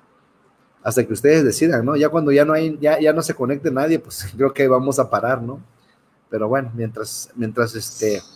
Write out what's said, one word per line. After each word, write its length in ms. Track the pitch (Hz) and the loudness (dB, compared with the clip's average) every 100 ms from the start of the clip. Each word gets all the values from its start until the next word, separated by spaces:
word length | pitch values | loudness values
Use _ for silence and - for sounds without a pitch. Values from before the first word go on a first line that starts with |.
| _ _ _ _ _ _ _ _ | _ _ _ _ _ _ _ _
hasta 200 | 113 117 | -2 0
que 100 | 110 | 0
ustedes 300 | 104 139 160 | 0 4 4
decidan, 400 | 131 - 160 131 | 4 2 2 2
¿no? 120 | 120 147 | 0 0
Ya 140 | 147 | 0
cuando 220 | 160 147 | 0 2
ya 140 | 139 147 | 4 4
no 80 | |
hay, 240 | 156 160 147 | 2 -2 0
ya, 200 | 147 156 | 2 4
ya 120 | 151 | 4
no 100 | 160 | 2
se 120 | 160 | -2
conecte 380 | - 123 143 151 | -4 -2 -2 -2
nadie, 280 | 131 156 160 | 0 0 0
pues, 320 | - - 98 | -4 -12 -10
<laughs> 60 | 110 | 0
creo 160 | 135 | 0
que 140 | - 135 | 2 2
vamos 320 | 127 135 135 | 4 2 0
a 100 | 123 | 0
parar, 320 | 104 117 131 | 0 0 -2
¿no? 180 | 117 147 - _ _ _ _ _ - | -4 -12 -16 _ _ _ _ _ -8
Pero 180 | 110 107 | -4 0
bueno, 240 | 135 123 117 | -2 -2 -6
mientras, 560 | 113 113 107 - - 120 | -6 -6 -10 -10 -12 -6
mientras, 400 | 113 113 113 113 | -6 0 -2 -2
este, 460 | - - 110 101 - | -12 -4 -2 -2 -6